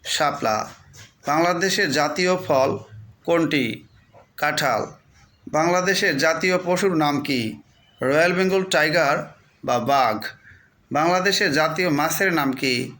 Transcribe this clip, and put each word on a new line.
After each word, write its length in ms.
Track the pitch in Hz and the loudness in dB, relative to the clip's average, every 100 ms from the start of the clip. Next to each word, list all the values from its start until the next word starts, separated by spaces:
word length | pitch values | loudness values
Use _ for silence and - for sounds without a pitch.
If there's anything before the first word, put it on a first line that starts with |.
শাপলা। 520 | - - 147 139 120 107 - - - - - _ - | -6 -2 -2 0 -2 -2 -6 -14 -20 -20 -20 _ -2
বাংলাদেশের 640 | 156 170 175 190 190 190 | 0 2 0 0 0 0
জাতীয় 440 | 135 147 165 180 185 | 0 0 0 0 0
ফল 340 | 185 139 135 - - - - - | 0 2 2 -2 -10 -20 -20 -14
কোনটি? 400 | - 170 156 151 117 113 - - _ - - - | -2 0 2 0 -2 -6 -14 -20 _ -20 -20 -4
কাঁঠাল। 460 | 151 151 147 110 - - _ _ _ _ - | -2 0 0 0 -4 -12 _ _ _ _ -6
বাংলাদেশের 680 | 151 165 180 185 190 202 139 | -2 2 2 0 0 0 2
জাতীয় 380 | 160 160 185 180 | 0 2 0 0
পশুর 300 | 175 180 196 165 | 0 0 0 2
নাম 180 | 151 143 | 0 0
কি? 200 | - 131 113 113 _ _ _ _ | -2 -2 -4 -8 _ _ _ _
রয়্যাল 320 | 127 147 175 | 0 2 2
বেঙ্গল 300 | 180 190 190 | 2 2 0
টাইগার 520 | 190 170 156 170 143 156 - - _ _ | 0 2 2 2 2 0 -4 -18 _ _
বা 120 | 131 123 | -2 -2
বাঘ। 400 | 113 139 120 107 - - - - _ _ _ | 2 2 2 0 -6 -14 -20 -20 _ _ _
বাংলাদেশের 600 | 139 165 180 190 196 202 | 0 2 2 2 2 2
জাতীয় 360 | 143 156 160 180 | 2 0 0 0
মাছের 420 | 147 156 - 196 | 0 0 0 0
নাম 200 | 165 135 | 2 0
কি? 220 | 127 139 123 127 | -2 -2 -2 -4